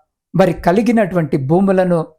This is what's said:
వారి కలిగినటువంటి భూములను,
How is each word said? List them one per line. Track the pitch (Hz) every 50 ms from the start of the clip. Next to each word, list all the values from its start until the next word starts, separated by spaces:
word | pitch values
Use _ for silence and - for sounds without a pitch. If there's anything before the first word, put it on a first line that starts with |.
| _ _ _ _ _ _ - 165
వారి | 190 185 160
కలిగినటువంటి | - - 175 175 220 226 220 240 233 214 170 185 180 160 139 -
భూములను, | 151 135 131 160 180 202 190 190 185 185 180 175 165 156 - _